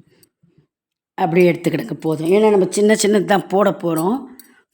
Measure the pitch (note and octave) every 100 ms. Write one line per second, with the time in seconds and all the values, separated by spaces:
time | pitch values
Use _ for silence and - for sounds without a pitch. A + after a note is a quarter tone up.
0 | _ _ _ _ _ _ _ _ _ _
1 | _ - F#3 E3+ F3+ D#3 D#3 D3+ - D3
2 | D#3+ D3+ D#3+ G3+ G#3+ G#3 F3+ G#3 G#3 G#3+
3 | G3 G#3 E3 G3 - F#3+ G3+ - E3+ D#3+
4 | F3 C4+ - - - _ _